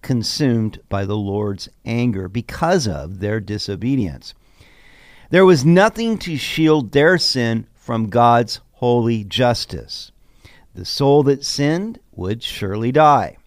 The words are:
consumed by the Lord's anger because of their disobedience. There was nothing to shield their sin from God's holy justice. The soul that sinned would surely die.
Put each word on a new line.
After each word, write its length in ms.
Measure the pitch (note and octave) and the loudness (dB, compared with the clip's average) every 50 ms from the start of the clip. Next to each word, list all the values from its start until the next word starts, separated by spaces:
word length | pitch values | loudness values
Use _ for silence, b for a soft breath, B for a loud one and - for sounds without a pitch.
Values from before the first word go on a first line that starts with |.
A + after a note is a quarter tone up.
consumed 760 | - - C3+ A#2+ A2 - - - D3+ C3+ A#2+ A2+ A2 G#2+ - - _ _ | -4 -2 -4 -2 -2 -4 -4 -2 0 2 2 2 0 -2 -6 -10 _ _
by 160 | - G2 G2 | -6 -6 -4
the 140 | G2 G#2 G#2+ | -4 -4 -4
Lord's 500 | G#2 G2 G2 G#2 G#2 G#2 G2+ F#2+ - - _ _ _ | -4 -4 -4 -4 -4 -4 -6 -8 -12 -18 _ _ _
anger 460 | A#2 A#2 A#2+ A#2+ B2 A2 F#2+ F#2 F#2 | -6 -4 -2 0 -2 -2 -2 -6 -6
because 580 | F#2+ A#2+ A#2 - - - - E3 F#3 F#3+ C#3 A2 | -8 -8 -8 -8 -6 -4 0 2 2 2 2 -2
of 320 | E2+ D2 C2+ D#2 G2 F#2+ | -6 -6 -8 -10 -10 -8
their 220 | F#2 G2+ G#2+ A2 | -6 -4 -4 -4
disobedience. 920 | G2+ F#2+ G#2 G#2 - - G2+ F#2 G2 A#2+ C#3 C3+ A2 F2+ C#2 C2+ - - - _ b b b b b b b b b b b b b b b b b b | -6 -6 -8 -8 -6 -8 -8 -6 -4 -2 -2 -2 -2 -4 -6 -10 -16 -20 -20 _ b b b b b b b b b b b b b b b b b b
There 140 | - F3 F#3+ | 4 6 6
was 200 | F#3 F3+ C#3+ B2 | 6 6 6 6
nothing 520 | D#3 E3+ F#3 G3 A3 A3 A3 A#3 A3+ A3+ G3+ | 4 6 6 4 4 2 -2 -4 -4 -4 -4
to 180 | - F#3 E3 C3+ | -6 -8 -8 -8
shield 540 | - - - - D#3+ D#3 D#3 D#3 C3+ G2+ | -6 -6 -4 0 2 4 4 2 2 0
their 260 | - C#3+ C#3+ E3 F#3 F3 | 2 4 4 4 4 4
sin 500 | - - - C3+ A#2+ A#2 A2+ A2+ A2 _ _ | 0 -2 -2 0 0 0 -2 -2 -6 _ _
from 340 | _ _ - A#2+ A2+ A2+ G#2+ | _ _ -6 -4 -4 -4 -2
God's 540 | F#2 A#2+ A#2+ A#2+ A#2+ A#2+ A#2+ A2+ - - _ _ | 2 4 4 6 6 4 2 0 -6 -14 _ _
holy 540 | _ _ - B2 A#2+ A#2+ A#2 A#2 A#2 A2 G#2 | _ _ -2 0 0 2 0 0 -2 -2 -4
justice. 840 | G2 - A2+ B2+ A#2+ A#2+ - - - - D#2 A#1 - - - - - _ _ b b b b b b b b b b _ | -6 -2 0 0 0 0 -2 -6 -10 -12 -14 -14 -14 -16 -16 -16 -20 _ _ b b b b b b b b b b _
The 120 | - F#2+ | -16 -12
soul 380 | - - - C#3 C#3 C#3 D3 D3 | -10 -6 -2 2 4 4 4 4
that 200 | C#3 C#3+ C3+ - | 4 2 0 -2
sinned 560 | - - - D3 D3 D#3 E3+ G3 A3 A3+ - _ _ _ | -8 -4 -2 -2 -2 -2 -2 -4 -8 -10 -14 _ _ _
would 280 | - F2+ F#2 G#2+ A#2 | -10 -6 -6 -6 -6
surely 500 | - - - - - G2 G2 G#2+ A2+ A#2+ | -8 -12 -10 -8 -6 -6 -6 -4 -4 0
die. 440 | B2+ D3 D#3 D3+ D3 C3 G2+ - - - _ | 2 4 6 6 6 4 2 -2 -8 -16 _